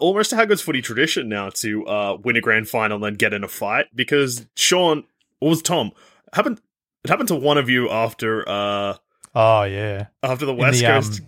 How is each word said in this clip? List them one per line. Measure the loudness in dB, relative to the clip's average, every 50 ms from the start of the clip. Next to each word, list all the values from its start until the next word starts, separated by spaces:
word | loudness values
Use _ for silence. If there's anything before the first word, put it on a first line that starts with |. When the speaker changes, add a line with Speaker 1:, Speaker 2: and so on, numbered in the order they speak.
Speaker 1:
almost | 2 2 2 2 0 0 2
a |
How | 2 2
Good's | 2 2 0 0
Footy | -4 -4 -4 -4
tradition | -4 -2 0 0 0 0 -2 -4 -4
now | -4 -6 -6 -6
to, | -6 -6 -6 -4 -4 -4 -4
uh, | -2 -2 -2 -2 -2 -4 -4
win | -2 0 0
a | 0
grand | 2 0 0 0 -2 -2
final | -2 -2 0 0 -2 -2 -4
and | -4 -2
get | 0 -2 0 -2
in | -2 -8
a | -8
fight. | -10 -8 -6 -2 -2 -2 -2 -4 -4
Because | -6 -2 0 2 0 0 0 -4 -8 -12 _ -6
Sean, | -2 0 2 2 4 4 4 2 0 -2 _ _ _ _ _ _ -2
or | 0 2
was | 2 2 0
Tom, | 0 0 0 -2 -2 -6 _ _ _ _ _ _ -8 -2
happened, | 0 0 0 -2 -6 _ _ _ _ _ _ _ _ -4
it | -2
happened | -2 0 0 0
to | 0
one | 2 2 4 4
of | 4 4 2
you | 2 2 2 0
after, | 0 0 0 -2 -2 -4 -4 -2 -2 -2 -2 -4
uh, | -2 -2 -2 -2 -2 -2 -2 -4 -6 -8 _ _ _ _ _ -4 0
Speaker 2:
Oh, | 4 4 6 6 4 4
yeah. | 0 -2 -4 -4 -4 -4 -6 -8 -10 _ _ -4
Speaker 1:
after | -4 -2 -2 -2
the | -2 0
Speaker 2:
In | 2
Speaker 1:
West | 2 2 4 4
Speaker 2:
the, | 4
Speaker 1:
Coast | 4 4 2 2 0 -6 -8
Speaker 2:
um, | -10